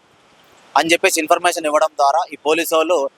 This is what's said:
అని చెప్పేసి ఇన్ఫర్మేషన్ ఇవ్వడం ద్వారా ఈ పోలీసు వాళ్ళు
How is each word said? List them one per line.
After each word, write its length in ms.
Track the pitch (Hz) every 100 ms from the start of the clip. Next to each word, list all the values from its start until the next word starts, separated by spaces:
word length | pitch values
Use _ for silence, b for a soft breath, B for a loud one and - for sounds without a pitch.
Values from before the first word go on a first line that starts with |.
| _ _ _ _ _ _ - 135
అని 120 | 160
చెప్పేసి 260 | 170 185 165
ఇన్ఫర్మేషన్ 460 | 156 170 175 170 156
ఇవ్వడం 220 | 151 156 -
ద్వారా 240 | 139 151 147
ఈ 20 | 147
పోలీసు 400 | 147 160 156 160
వాళ్ళు 340 | 160 170 139